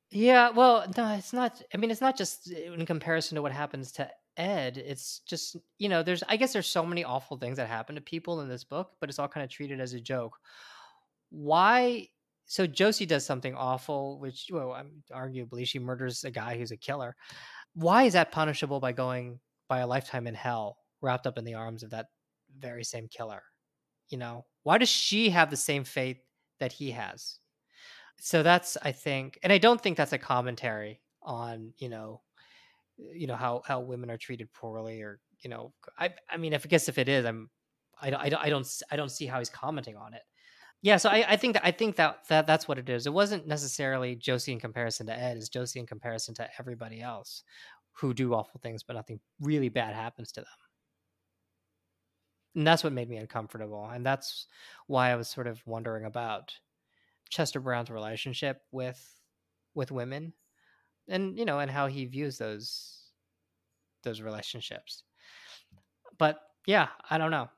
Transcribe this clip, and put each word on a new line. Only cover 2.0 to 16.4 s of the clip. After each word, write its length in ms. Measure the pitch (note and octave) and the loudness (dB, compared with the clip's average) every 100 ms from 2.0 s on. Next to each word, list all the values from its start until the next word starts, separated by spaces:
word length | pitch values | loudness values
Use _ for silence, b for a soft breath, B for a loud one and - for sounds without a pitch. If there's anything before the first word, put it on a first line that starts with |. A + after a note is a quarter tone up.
not 160 | C4 C4 | 2 2
just 340 | F#3 - F3 | -2 -6 -10
in 360 | E3+ E3 E3+ E3 | -10 -8 -4 -2
comparison 480 | D#3+ D#3+ E3 D3+ | -2 0 0 0
to 80 | D#3 | -2
what 80 | C#3+ | -2
happens 400 | C3+ D3 C#3+ C3 | -2 -4 -6 -8
to 160 | - C#3 - _ - | -6 -8 -8 _ -6
Ed. 420 | F3 F#3+ B2+ C3 | -2 0 -2 -4
It's 420 | C3+ C3 - - | -8 -10 -10 -12
just, 360 | - E3 - F3 - - | -8 -8 -8 -12 -18 -4
you 100 | G3+ | 2
know, 160 | F3 | 2
there's, 180 | E3 F3 - | 2 0 0
I 80 | G#3+ | 2
guess 160 | B3+ | 2
there's 160 | A3 E3+ | 2 0
so 180 | F3+ E3+ | 0 0
many 160 | F3 | -2
awful 340 | C#3+ C3 - C3 | -2 -4 -4 -6
things 200 | B2 C3 | -4 -4
that 120 | A2+ | -4
happen 280 | A2+ A2+ D3 | -4 -6 -10
to 40 | |
people 400 | - E3 E3 E3 | -8 -8 -4 -4
in 80 | C#3 | -4
this 140 | B2 | -8
book, 300 | - D3 F#3 _ | -6 -6 -6 _
but 80 | D3 | -8
it's 100 | C3+ | -4
all 80 | C#3+ | -4
kinda 220 | D#3 C3+ | -4 -8
treated 320 | - D3 C3+ | -8 -8 -6
as 140 | B2+ | -6
a 60 | B2 | -8
joke. 380 | A#2 C3 A2+ - B B B B B B B _ _ | -4 -4 -4 -10 B B B B B B B _ _
Why, 760 | D3+ D3 D#3+ G3 B3 B3 A#3+ - _ _ _ - | -8 4 8 8 8 6 2 -6 _ _ _ -6
so 200 | - F3+ | 0 0
Josie 400 | C3+ G3+ G#3 F#3 | 4 4 4 2
does 200 | D3 - | 2 2
something 300 | C3 C3 B2+ | -2 -4 -2
awful, 640 | B2+ B2+ - C#3+ C#3 C#3 | -2 -2 -2 -4 -4 -8
which, 260 | C#3 C3 - | -10 -10 -8
well, 220 | F3 B2+ | -6 -4
um, 280 | B2+ C#3+ D3+ - | -8 -12 -20 -14
arguably 560 | B2+ C3 B2+ A#2+ B2 B2 | -10 -8 -8 -8 -6 -4
she 140 | C3+ | -4
murders 420 | B2 B2+ C3 A#2+ | -4 -4 -4 -4
a 80 | C#3 | -6
guy 260 | A#2+ | -6